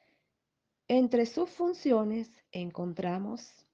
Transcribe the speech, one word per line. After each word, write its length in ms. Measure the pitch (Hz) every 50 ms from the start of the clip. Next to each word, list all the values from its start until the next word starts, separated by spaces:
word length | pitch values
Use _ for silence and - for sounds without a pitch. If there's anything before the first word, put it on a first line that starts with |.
| _ _ _ _ _ _ _ _ _ _ _ _ _ _ _ _ _
Entre 400 | - 247 254 254 233 254 233 233
sus 240 | 233 - 320 359 349
funciones 800 | - - 349 349 359 - - 277 240 220 214 214 220 226 226 - _ _ _ _
encontramos 1120 | - 180 175 170 170 175 175 175 170 190 180 175 180 190 202 214 233 233 - - - _ _ _